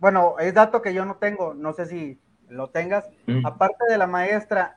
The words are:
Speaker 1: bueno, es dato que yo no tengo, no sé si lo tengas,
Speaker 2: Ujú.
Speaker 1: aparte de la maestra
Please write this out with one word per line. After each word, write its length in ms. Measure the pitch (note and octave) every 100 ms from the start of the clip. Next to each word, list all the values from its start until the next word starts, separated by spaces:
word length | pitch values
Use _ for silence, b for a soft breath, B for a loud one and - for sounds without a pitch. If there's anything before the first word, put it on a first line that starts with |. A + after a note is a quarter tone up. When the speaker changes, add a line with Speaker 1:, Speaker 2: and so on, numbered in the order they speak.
Speaker 1:
bueno, 340 | F#3+ F#3+ F3 D#3+
es 120 | F3
dato 280 | F#3+ A3 A3+
que 100 | G#3
yo 120 | F#3
no 140 | F#3+ F#3+
tengo, 360 | G#3 G3+ E3
no 180 | C#3+ D#3
sé 140 | D#3 E3
si 320 | F3 D3 C3 _ _ _
lo 200 | B2 C3+
tengas, 380 | E3 F3 G3+ - _ -
Speaker 2:
Ujú. 180 | B2+ D3
Speaker 1:
aparte 380 | - F#3+ G#3 A#3
de 80 | G#3+
la 120 | F#3
maestra 680 | F3+ F#3 G#3 G#3 G3 F3